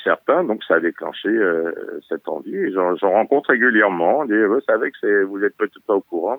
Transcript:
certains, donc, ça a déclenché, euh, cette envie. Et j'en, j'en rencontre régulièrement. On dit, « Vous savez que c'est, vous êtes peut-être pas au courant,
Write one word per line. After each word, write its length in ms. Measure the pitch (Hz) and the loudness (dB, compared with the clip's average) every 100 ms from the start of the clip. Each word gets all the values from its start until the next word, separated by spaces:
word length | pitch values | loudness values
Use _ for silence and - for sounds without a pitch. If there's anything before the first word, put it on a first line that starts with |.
certains, 400 | 90 82 - 156 | -2 -2 0 0
donc, 220 | 156 110 - | 0 -4 0
ça 100 | 85 | 0
a 40 | |
déclenché, 480 | 85 - 80 - 98 | 0 -4 -10 -8 -2
euh, 420 | 113 95 82 82 - - 82 - | 0 0 0 -4 -6 -12 -14 -10
cette 180 | 82 - | -10 -8
envie. 280 | 78 101 196 | -8 -8 -6
Et 160 | 160 | -4
j'en, 240 | 95 90 90 | -2 -2 0
j'en 140 | 98 | 2
rencontre 400 | 101 113 139 - | 2 2 0 2
régulièrement. 680 | 123 123 110 104 87 85 135 | 2 4 4 4 2 2 2
On 60 | 135 | 2
dit, « 80 | 107 104 | 2 2
Vous 120 | 127 | 2
savez 300 | - 110 143 | 0 0 -2
que 60 | - | -4
c'est, 240 | 107 101 | 0 2
vous 180 | 95 98 101 | 2 0 -4
êtes 100 | - | -2
peut-être 260 | 107 - - | -6 -6 -2
pas 60 | |
au 80 | 98 | -2
courant, 360 | - 87 90 | -2 -4 -4